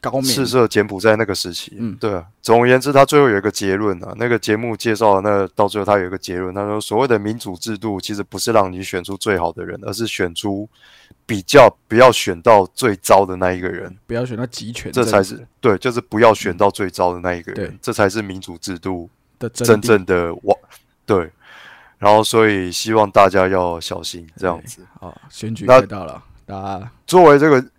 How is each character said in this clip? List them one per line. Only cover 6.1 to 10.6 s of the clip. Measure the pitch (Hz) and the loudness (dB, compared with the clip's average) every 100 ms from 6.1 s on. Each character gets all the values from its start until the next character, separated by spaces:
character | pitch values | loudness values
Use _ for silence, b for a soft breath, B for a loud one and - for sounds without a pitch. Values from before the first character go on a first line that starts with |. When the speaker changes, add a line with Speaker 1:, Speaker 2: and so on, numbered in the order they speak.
| 92 | -8
Speaker 2:
结 | - 90 | -10 -8
论， | 92 | -8
他 | 95 101 | -8 -6
说 | 107 | -6
所 | - 107 | -4 -2
谓 | 131 | 0
的 | 110 | -2
民 | 104 117 | -2 -8
主 | 107 90 | -10 -12
制 | - 104 | -12 -8
度 | 110 98 | -8 -8
其 | - | -8
实 | 104 | -10
不 | 101 98 | -10 -8
是 | - | 0
让 | 110 95 | 0 0
你 | 90 | -4
选 | 95 95 | -10 -10
出 | 85 98 | -10 -10
最 | - 95 | -4 -2
好 | 85 | -2
的 | 85 | -6
人， | 90 90 | -14 -12
而 | - | -12
是 | 101 110 | -8 -8
选 | - 92 | -6 -6
出 | 85 104 98 | -6 -6 -8